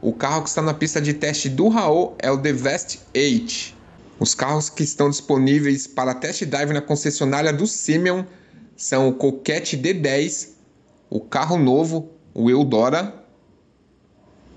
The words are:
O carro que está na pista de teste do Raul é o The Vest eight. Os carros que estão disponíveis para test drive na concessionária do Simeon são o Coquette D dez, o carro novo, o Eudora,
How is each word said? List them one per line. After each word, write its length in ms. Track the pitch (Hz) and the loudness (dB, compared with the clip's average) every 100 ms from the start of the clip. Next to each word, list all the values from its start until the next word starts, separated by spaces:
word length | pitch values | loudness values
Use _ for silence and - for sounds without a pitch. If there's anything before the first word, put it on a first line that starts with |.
| 113 | -2
O 60 | |
carro 320 | 113 135 156 | -2 -2 -2
que 40 | 151 | -2
está 140 | - | -2
na 100 | 156 | -2
pista 280 | 151 156 160 | -2 -2 0
de 120 | 147 | -2
teste 360 | 147 151 147 139 | 0 -2 -2 -4
do 180 | 135 202 | 0 2
Raul 480 | 226 185 160 180 - | 2 2 2 0 -2
é 100 | 131 | -2
o 80 | 135 | 0
The 140 | 143 | 0
Vest 460 | 127 131 175 - - - | 0 -2 -4 -6 -14 -6
eight. 640 | 123 143 117 - - - - - - - - | 0 2 2 -2 -10 -10 -16 -20 -20 -20 -4
Os 160 | 110 - | -2 0
carros 340 | 131 151 147 | 0 0 -2
que 140 | - | -4
estão 260 | 147 - 143 | -6 0 0
disponíveis 800 | 143 - 139 131 147 143 135 - | 0 0 2 4 4 2 0 -2
para 260 | - 127 | -4 -4
test 300 | 127 156 - | -2 -6 -6
drive 280 | 165 139 147 | -4 -2 -2
na 80 | 147 | -2
concessionária 720 | 147 147 151 143 139 139 156 | -2 -2 -2 -2 -2 0 0
do 140 | 147 208 | 0 -2
Simeon 560 | - - 156 180 180 185 - - - - - | -2 0 2 2 -2 -6 -14 -20 -20 -20 -12
são 320 | - 131 131 | -2 2 2
o 40 | |
Coquette 640 | 127 139 135 - 156 - 143 | 2 -2 -2 -4 -4 -4 -4
D 160 | 143 | -2
dez, 680 | 190 143 139 151 - - - _ _ _ _ _ | 0 0 0 -2 -4 -10 -18 _ _ _ _ _
o 100 | 107 | -8
carro 380 | - 139 156 175 | -4 -2 0 4
novo, 500 | 131 131 165 160 156 - _ | 4 4 2 -2 -6 -18 _
o 160 | - 117 | 0 4
Eudora, 760 | 127 139 113 120 156 196 - - _ _ _ _ _ _ _ _ _ _ _ - | 4 4 4 4 2 -4 -10 -20 _ _ _ _ _ _ _ _ _ _ _ -20